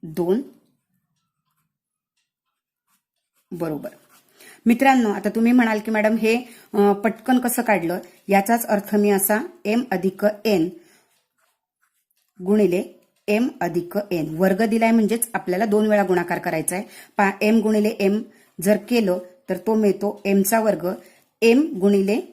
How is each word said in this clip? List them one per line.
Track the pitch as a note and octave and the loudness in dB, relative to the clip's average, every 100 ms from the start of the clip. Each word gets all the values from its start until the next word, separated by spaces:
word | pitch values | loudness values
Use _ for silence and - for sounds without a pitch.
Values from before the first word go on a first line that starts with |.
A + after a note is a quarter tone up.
दोन | E3+ D#3 F3 G#3 - _ _ _ _ _ _ _ _ _ _ _ _ _ _ _ _ _ _ _ _ _ _ _ _ _ _ _ _ _ _ | -12 -6 -2 -2 -2 _ _ _ _ _ _ _ _ _ _ _ _ _ _ _ _ _ _ _ _ _ _ _ _ _ _ _ _ _ _
बरोबर. | F3 E3 D3 B2 - _ _ _ _ - - - | -10 -8 -8 -12 -18 _ _ _ _ -20 -6 0
मित्रांनो, | A#3 C4+ C4 A3+ | 2 4 4 2
आता | G3+ G3+ | -2 -4
तुम्ही | G#3+ A3+ | 0 2
म्हणाल | B3 A3+ G#3+ | 4 4 0
की | G#3+ | -2
"मॅडम, | A3 G#3+ A3 | 0 0 0
हे, | A3 A#3 B3 - - | 0 0 -4 -20 -8
अ, | - G3+ | 2 2
पटकन | G3+ G#3+ G3+ - B3+ | 4 -2 -4 -2 0
कसं | A#3+ A#3+ | 0 -4
काढलं?" | A#3 G3+ E3 F3+ - _ - | 0 0 0 -6 -10 _ 0
याचाच | G3 G3 A#3 A#3 | 0 2 -2 0
अर्थ | G#3 G3+ G#3 | -4 0 0
मी | G#3 | 2
असा | G3 F#3+ G#3+ E4+ - G3+ | 2 0 -2 -4 -10 -4
एम | A3+ B3 | -4 -2
अधिक | F#3+ F#3 - G3+ G#3 A3 | -2 -4 -2 -2 -2 -2
एन | G3 E3 - _ _ _ _ _ _ _ _ _ _ _ _ _ _ _ _ F3+ | 0 0 -6 _ _ _ _ _ _ _ _ _ _ _ _ _ _ _ _ -2
गुणिले | G#3 G3+ F3 - - _ _ - | 2 2 0 -4 -14 _ _ -4
एम | G#3+ B3+ - | -2 -2 -4
अधिक | F#3+ E3+ E3+ G3+ G3+ | -4 -4 -4 -8 -6
एन | F3 D3 D#3 | -6 -6 -2
वर्ग | F#3+ F#3+ | 0 2
दिलाय, | A3+ A3+ A3+ | 0 2 2
म्हणजेच | A3+ G#3 A3+ - | 2 2 -2 -4
आपल्याला | F#3+ - F3+ A3+ | -8 -4 -4 0
दोन | G#3 G#3+ | 0 2
वेळा | G#3 | 2
गुणाकार | G3 F3+ F3 E3+ | 2 0 -2 -6
करायचा | F3+ E3 D#3 F3+ | -4 -4 -4 -6
आहे. | A3+ - - - | -8 -18 -16 0
पहा, | G3+ G3 | 0 2
एम | G#3+ A3+ | 2 2
गुणिले | G#3+ G#3+ G#3+ | 2 0 0
एम | A3+ G3 G#3 - _ _ - | 0 -2 -2 -6 _ _ -6
जर | F3 G3+ - | 0 0 0
केलं | A#3+ G3+ F3+ - _ - | 0 0 -2 -6 _ -8
तर | F#3 | -6
तो | - A3 | -2 0
मिळतो | G#3 G3 G3+ - G3+ | 2 0 -4 -6 0
एमचा | G3 G3 A3+ | 0 2 0
वर्ग, | A3 F#3 F3 F#3+ - _ _ _ | 0 -2 -4 -8 -14 _ _ _
एम | A3+ A#3+ D#4+ B3+ | 4 4 2 0
गुणिले | G3 G3+ G3 A3+ F#4+ | 2 2 2 -2 -4